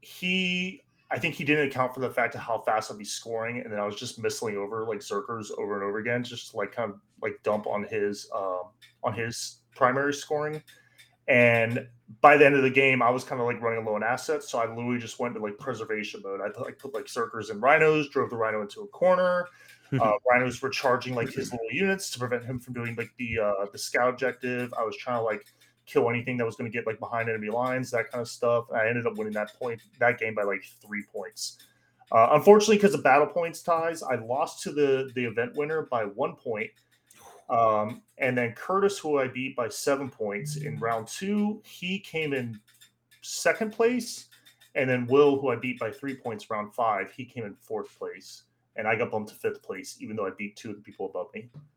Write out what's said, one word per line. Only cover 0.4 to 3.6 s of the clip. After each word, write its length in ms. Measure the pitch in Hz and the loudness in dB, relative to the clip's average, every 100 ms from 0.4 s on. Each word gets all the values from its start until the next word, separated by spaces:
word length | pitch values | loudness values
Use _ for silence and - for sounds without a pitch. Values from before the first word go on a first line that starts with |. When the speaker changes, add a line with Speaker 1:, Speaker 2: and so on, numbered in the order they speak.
| 185 180 185 190 _ _ _ | 0 -2 -4 -8 _ _ _
Speaker 1:
I 80 | 127 | -4
think 160 | 170 | -4
he 100 | - | -4
didn't 240 | 143 151 143 | 2 2 2
account 280 | 131 127 135 | 0 -2 -2
for 40 | |
the 120 | 123 | -4
fact 240 | 123 117 120 | 0 -2 -2
of 60 | |
how 200 | 107 110 | -4 -2
fast 300 | - 110 110 | 0 0 -2
I'd 80 | 107 | -12
be 40 | |
scoring, 580 | 104 - 113 113 113 120 | -10 -10 -6 -6 -4 -6